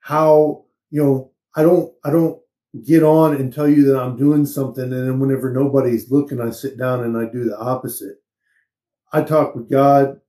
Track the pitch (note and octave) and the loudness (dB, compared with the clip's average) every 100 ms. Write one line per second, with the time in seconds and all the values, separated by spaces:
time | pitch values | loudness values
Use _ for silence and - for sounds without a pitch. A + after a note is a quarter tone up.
0 | - D3+ D#3 D3+ D3+ - _ _ _ D3 | -4 0 4 4 4 -2 _ _ _ -2
1 | C#3+ C3 C3 _ _ - D#3+ F3+ - _ | 0 0 -4 _ _ 0 2 2 0 _
2 | D3 D#3+ D#3+ - _ _ _ A2+ A#2+ D#3+ | -2 0 0 -4 _ _ _ -18 0 2
3 | D#3 D#3+ D#3 C#3+ C3 B2+ D3 D3 C#3 C3+ | 4 4 2 0 -4 -2 2 4 4 2
4 | B2+ A#2+ C#3+ D3+ C#3 - C3 C3+ B2+ B2+ | -2 0 2 2 0 -4 -8 -6 -8 -6
5 | B2+ C3 C3+ C3+ C3 B2+ C#3 C3+ A#2+ A2+ | -4 -2 0 -2 -2 -2 0 2 0 -2
6 | - C#3 C#3+ B2+ A#2 A2+ C3+ A#2+ B2+ B2+ | 0 -2 -2 -6 -8 -8 -12 -8 -6 -4
7 | A#2 A#2 A2+ B2 A#2 G#2+ A#2 B2+ C3 - | -4 -4 -6 -6 -6 -6 -6 -6 -8 -12
8 | G2 - _ _ _ _ _ _ _ _ | -16 -18 _ _ _ _ _ _ _ _
9 | _ D#3 D3+ D#3 D3+ C#3 A#2 C3+ C#3 C#3+ | _ -4 0 0 0 -6 -2 2 4 4
10 | C3+ - | 2 -2